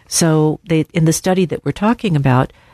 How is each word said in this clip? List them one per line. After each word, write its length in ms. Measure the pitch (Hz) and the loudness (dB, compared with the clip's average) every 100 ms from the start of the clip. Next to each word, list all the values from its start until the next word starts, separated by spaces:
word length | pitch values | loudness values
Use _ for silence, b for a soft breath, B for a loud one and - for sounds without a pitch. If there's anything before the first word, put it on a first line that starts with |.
| B | B
So 520 | - 165 156 156 - | -2 0 2 0 -2
they, 220 | - 160 151 | -2 -2 -2
in 120 | 175 160 | 0 0
the 80 | |
study 320 | 156 190 185 175 | 0 0 0 -2
that 180 | - | -4
we're 80 | 143 | -6
talking 440 | - 208 240 214 151 | -2 -2 -2 -2 0
about, 360 | 139 127 135 b b | 2 0 0 b b